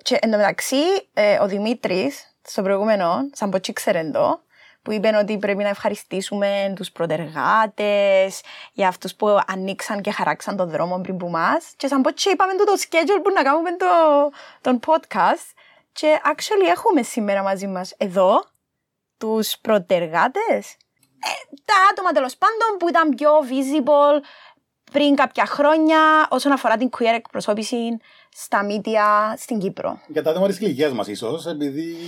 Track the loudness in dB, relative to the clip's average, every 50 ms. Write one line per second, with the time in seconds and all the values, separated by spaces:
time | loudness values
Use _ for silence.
0 | -4 -2 -2 0 0 0 2 2 2 0 0 -4 -6 -2 0 0 2 2 0 0
1 | -2 _ -2 0 2 2 4 2 2 0 -2 -2 -2 -2 -4 -4 -4 -2 -2 -2
2 | -2 -4 -6 -8 -20 _ _ _ _ -10 -6 -4 -2 0 0 0 2 0 0 2
3 | 2 0 0 -2 -4 -6 -6 -6 -6 -4 -4 -4 -4 -4 -10 -6 -4 -2 -2 -2
4 | -2 -4 -2 0 0 0 0 -2 _ _ _ _ -20 -20 _ _ _ -6 -6 -2
5 | 0 0 2 2 0 0 -2 -4 -2 -4 -2 -2 -2 -4 -4 -4 -4 -6 -6 -6
6 | -10 _ -8 -8 -6 -6 -4 -4 -2 -2 -2 -2 -2 -4 -4 -6 -10 -14 _ -6
7 | -4 -4 -2 -4 -6 -8 -6 -4 0 2 2 2 2 0 -2 -4 -2 0 2 2
8 | 2 4 4 4 2 0 -2 -10 -18 -18 -20 -20 -20 -18 _ 0 0 0 0 -2
9 | -10 -12 -8 -2 0 2 2 2 2 0 -4 -6 -6 -8 -8 -8 -8 -8 -8 -6
10 | -6 -6 -4 -2 -2 -2 -2 -4 -4 -8 -4 -4 -4 -4 -2 -4 -4 -2 -4 -6
11 | -6 -6 -8 -8 -6 -4 -4 -2 0 0 0 -2 -4 -8 -14 -8 -6 -2 0 2
12 | 0 0 0 0 0 0 2 2 2 0 2 2 2 2 2 0 -2 0 0 0
13 | 2 2 0 2 2 2 2 2 2 2 2 0 0 -2 -4 -2 0 2 4 4
14 | 6 6 4 4 2 0 -2 -8 -20 -20 -20 _ -2 0 0 0 2 2 0 0
15 | 0 _ -2 0 2 2 2 0 -4 -16 -20 _ _ _ _ _ _ _ _ -2
16 | 2 2 2 4 2 -2 -2 -2 -4 -2 0 2 2 2 2 2 2 2 2 2
17 | 0 0 -4 -4 -2 0 -2 -2 0 -2 -4 -4 -4 -6 -6 -8 -8 -10 -6 -6
18 | -6 -2 2 2 4 4 4 2 2 _ _ _ _ _ _ _ _ _ _ _
19 | _ _ _ _ -6 -2 -2 -2 -2 -4 -6 -8 0 0 0 0 2 0 0 0
20 | 0 0 0 0 0 2 0 -2 -2 0 -2 -2 -2 -8 -20 _ _ _ _ _
21 | _ _ _ _ -8 -8 -8 -8 -10 _ -20 -16 _ 0 2 4 4 4 2 2
22 | -2 0 0 0 0 -2 -4 0 0 0 2 2 0 -2 0 0 -2 -2 0 0
23 | 0 0 0 2 4 4 4 4 4 2 -4 -4 -4 -2 -2 -2 2 4 4 6
24 | 6 4 4 2 0 -6 -20 -20 -20 -20 _ _ _ _ _ _ _ _ -2 0
25 | 2 4 4 4 2 0 0 -2 -2 -2 0 2 2 4 4 4 4 4 4 6
26 | 6 6 6 4 4 2 0 0 2 2 0 2 2 0 0 2 0 -4 -2 -2
27 | 0 0 0 0 -4 -8 -10 -8 -4 -4 -4 -4 -4 -4 -4 -4 -4 -4 -6 -8
28 | _ _ _ _ _ _ _ -20 -8 -4 -2 -2 -2 -2 -4 -6 -4 -2 0 2
29 | 4 4 4 2 2 0 -4 -8 -8 -6 -6 -4 -4 -4 -6 -6 -6 -8 -8 -8
30 | _ _ -6 -2 -2 0 0 2 0 0 0 0 -2 -4 0 0 -2 -2 0 -2
31 | -4 -6 -6 -8 -6 -6 -6 -6 -6 -8 -6 -6 -6 -6 -6 -6 -8 -8 -10 -12
32 | -12